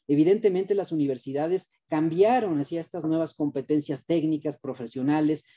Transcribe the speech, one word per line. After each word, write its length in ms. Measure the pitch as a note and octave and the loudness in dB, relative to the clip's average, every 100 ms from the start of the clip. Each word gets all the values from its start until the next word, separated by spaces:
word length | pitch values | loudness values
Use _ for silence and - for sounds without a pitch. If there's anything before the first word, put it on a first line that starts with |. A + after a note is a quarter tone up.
| - | 0
evidentemente 680 | D3 D#3+ G#3 A3 F#3 F#3+ G3+ | 4 4 4 4 2 0 -2
las 160 | F3+ | -2
universidades 920 | D#3+ C#3 B2+ C#3 C#3 D#3+ F#3 - _ - | -2 -2 -2 -4 -4 -2 -2 -4 _ -6
cambiaron 720 | D#3 D#3+ E3+ G#3 B3+ G#3+ D3+ | -2 0 4 4 4 0 -2
hacia 200 | C#3+ E3 | -2 -6
estas 240 | D#3+ F3+ | -8 -6
nuevas 300 | D#3 D#3+ D#3 | -2 -2 -2
competencias 720 | - D3 C#3 C3+ D3+ D3 C#3 - | -4 -4 -4 0 0 0 -6 -2
técnicas, 540 | E3 D#3 D3+ D3+ C#3 | 0 0 -2 -4 -8
profesionales, 880 | C3+ B2+ A#2 C3 C3+ D3+ D3+ D3+ - | -8 -10 -8 -4 0 2 2 0 -6